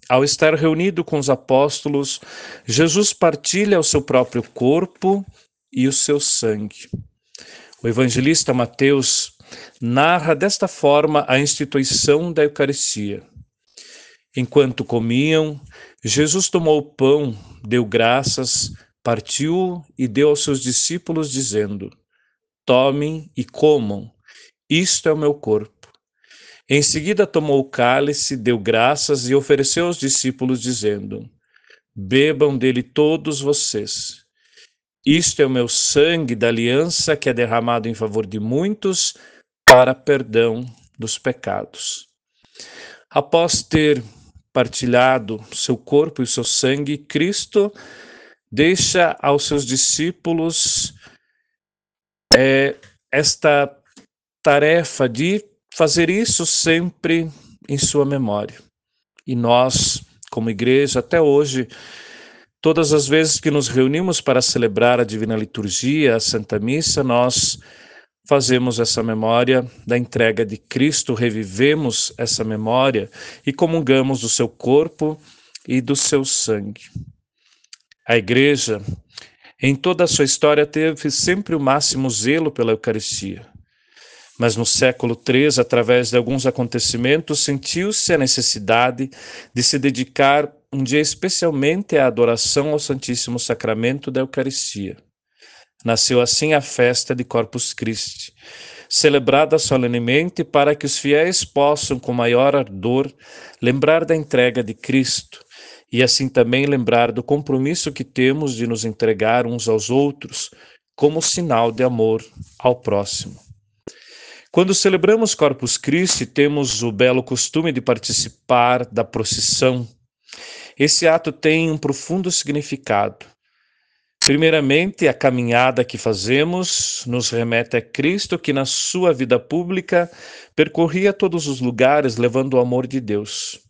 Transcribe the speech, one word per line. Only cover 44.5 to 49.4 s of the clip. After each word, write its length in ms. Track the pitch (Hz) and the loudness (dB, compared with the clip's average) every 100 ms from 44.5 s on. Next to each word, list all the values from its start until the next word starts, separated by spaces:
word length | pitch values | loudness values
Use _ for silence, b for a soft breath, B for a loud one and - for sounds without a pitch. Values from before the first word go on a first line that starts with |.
partilhado 880 | 135 120 - 127 120 127 131 104 110 107 | -2 -2 -2 2 4 4 2 -2 -10 -12
seu 240 | - - 123 | -8 -4 -4
corpo 460 | - 143 156 - | 0 0 2 -2
e 40 | 123 | -6
seu 180 | - | -4
sangue, 540 | 117 - 131 139 143 147 | -4 -2 0 -2 -4 -8
Cristo 760 | - 143 170 202 - 208 202 - B B B B B B _ | -6 -2 -2 -4 -2 0 0 -2 B B B B B B _
deixa 680 | 110 160 185 - 185 170 - | 2 2 2 0 2 2 2
aos 240 | 139 143 | 0 0